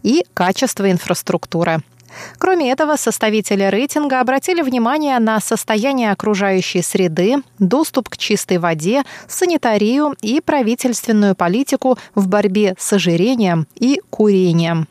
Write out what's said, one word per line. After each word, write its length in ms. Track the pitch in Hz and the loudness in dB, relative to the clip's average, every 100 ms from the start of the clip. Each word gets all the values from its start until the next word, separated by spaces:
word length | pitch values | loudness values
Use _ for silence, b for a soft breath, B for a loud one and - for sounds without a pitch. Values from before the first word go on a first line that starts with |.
и 240 | 202 294 359 | 2 0 -2
качество 560 | - 180 190 254 - 196 | -2 0 0 -2 0 0
инфраструктуры. 920 | 180 - 180 - 175 - 165 175 160 - _ - B B B | 0 -2 -6 -2 -4 -2 -2 0 -2 -6 _ -20 B B B
Кроме 320 | 370 359 269 | 0 2 0
этого, 240 | 262 311 294 | 0 0 0
составители 680 | - - 220 214 196 202 | -2 -2 0 0 0 0
рейтинга 580 | 196 202 285 302 294 262 | 2 0 0 -2 -2 0
обратили 400 | 247 269 - 349 | 0 0 0 -2
внимание 580 | 277 247 233 302 302 254 | 0 0 0 0 0 0
на 200 | 220 220 | 0 0
состояние 720 | - - - 214 254 269 226 | -2 -4 -2 -2 0 0 0
окружающей 720 | 196 214 202 196 190 180 180 | 0 -2 0 0 0 0 -4
среды, 600 | 165 196 185 160 185 277 - _ | -2 0 0 2 0 0 -4 _
доступ 500 | 190 254 320 - 220 | 0 2 0 -2 -6
к 80 | - | -10
чистой 400 | - 202 - 180 | -4 -4 0 0
воде, 460 | 175 165 160 262 269 B B | 0 -2 0 -2 -2 B B
санитарию 880 | - 359 330 240 214 208 262 302 277 | -4 0 0 0 2 2 2 0 -2
и 180 | 214 269 | -4 -2
правительственную 960 | - 302 220 247 254 233 - 220 202 190 | 0 0 0 0 -2 -2 0 2 2 2
политику 640 | 175 202 277 269 262 247 B - | 0 0 0 -2 0 -2 B -2
в 120 | 190 | 0
борьбе 480 | 208 208 190 208 185 | 2 2 2 0 -2
с 140 | - | -2
ожирением 760 | 202 180 170 208 254 196 165 156 - | 0 2 2 2 2 2 0 -2 -2
и 260 | 240 285 - | 0 0 -4
курением. 760 | - 214 196 185 165 165 165 160 | 0 4 4 4 2 2 -2 -4